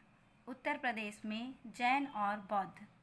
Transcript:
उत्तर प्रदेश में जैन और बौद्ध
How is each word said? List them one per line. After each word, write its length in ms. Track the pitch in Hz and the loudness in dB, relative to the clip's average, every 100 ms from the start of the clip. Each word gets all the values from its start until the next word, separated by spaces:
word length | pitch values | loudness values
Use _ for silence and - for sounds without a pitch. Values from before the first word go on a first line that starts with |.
| - - - _ - | -20 -20 -20 _ -14
उत्तर 300 | 262 302 294 | -4 -2 0
प्रदेश 440 | 262 226 208 208 | 0 0 -2 -6
में 300 | 220 214 247 269 226 | -4 -4 -4 -10 -12
जैन 400 | 196 247 269 277 | 2 4 4 2
और 300 | 214 202 208 | 0 0 0
बौद्ध 500 | 196 208 170 - 208 - | 0 0 0 -4 -18 -20